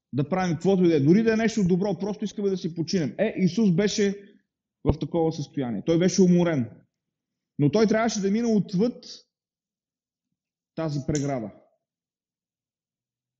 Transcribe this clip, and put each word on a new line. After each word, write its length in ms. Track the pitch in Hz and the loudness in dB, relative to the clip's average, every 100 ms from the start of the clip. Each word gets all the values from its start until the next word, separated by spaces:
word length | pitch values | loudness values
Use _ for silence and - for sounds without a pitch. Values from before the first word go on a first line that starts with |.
| _ | _
да 160 | 123 143 | -6 -2
правим 260 | 185 185 | -2 -2
каквото 300 | 156 180 196 | 0 0 4
и 40 | 180 | 4
да 80 | 160 | 4
е. 40 | |
Дори 220 | 135 185 | 4 4
да 100 | 226 | 4
е 40 | 220 | 2
нещо 280 | 226 220 | 0 0
добро, 340 | 180 180 208 196 | 0 0 0 -4
просто 260 | 196 208 | -6 -6
искаме 260 | 208 - 202 | -8 -4 -4
да 60 | 190 | -2
си 180 | 175 | -6
починем. 400 | 170 156 196 139 - | -6 -4 -2 -2 -2
Е, 160 | 110 - | -4 0
Исус 320 | 180 - 214 | 0 2 2
беше 640 | 165 208 208 202 196 - _ _ _ _ _ | 2 0 0 -2 -2 -12 _ _ _ _ _
в 140 | 143 - | -4 -4
такова 340 | 151 170 160 | -4 -2 -2
състояние. 500 | 160 147 - 123 104 - | -4 -10 -8 -6 -6 -2
Той 120 | 165 | 0
беше 240 | 180 180 | 2 4
уморен. 480 | 185 175 170 156 113 - _ _ _ _ _ _ _ - | 4 4 2 0 -4 -8 _ _ _ _ _ _ _ -2
Но 120 | 143 | 0
той 160 | 202 214 | 4 2
трябваше 340 | 214 233 220 | 2 0 -2
да 100 | 196 | -2
мине 160 | 208 233 | 0 2
отвъд 800 | 214 - 175 240 254 - - _ _ _ _ _ _ _ _ _ _ _ _ _ _ _ | 0 0 0 0 -2 -16 -20 _ _ _ _ _ _ _ _ _ _ _ _ _ _ _
тази 260 | - 160 147 131 | -6 -4 -4 -2
преграда. 440 | 147 143 135 107 - _ _ _ _ _ _ _ _ _ _ _ _ _ _ _ _ _ _ | -2 -2 -4 -8 -14 _ _ _ _ _ _ _ _ _ _ _ _ _ _ _ _ _ _